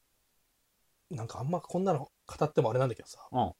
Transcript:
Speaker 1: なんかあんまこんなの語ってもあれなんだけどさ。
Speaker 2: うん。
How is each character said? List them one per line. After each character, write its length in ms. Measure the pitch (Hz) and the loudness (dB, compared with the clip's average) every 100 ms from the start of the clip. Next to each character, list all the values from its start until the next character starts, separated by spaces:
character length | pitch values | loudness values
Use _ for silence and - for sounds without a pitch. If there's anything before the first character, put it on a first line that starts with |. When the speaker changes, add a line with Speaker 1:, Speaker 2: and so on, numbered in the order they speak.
| _ _ _ _ _ _ _ _ _ _ _ | _ _ _ _ _ _ _ _ _ _ _
Speaker 1:
な 120 | 139 | -8
ん 40 | 117 | -6
か 120 | - | -4
あ 20 | |
ん 80 | 131 | -2
ま 100 | 175 | -2
こ 200 | - 175 | -2 0
ん 40 | |
な 80 | 190 | 2
の 200 | 147 147 _ - | 0 -4 _ -20
語 180 | - - | -2 2
っ 80 | |
て 80 | - | 4
も 80 | 117 | 4
あ 40 | |
れ 40 | 123 | 2
な 80 | 131 | 2
ん 40 | |
だ 40 | |
け 80 | 113 | -2
ど 60 | - | -12
さ。 100 | - - | -20 -4
Speaker 2:
う 40 | 127 | 0
ん。 160 | 110 | 0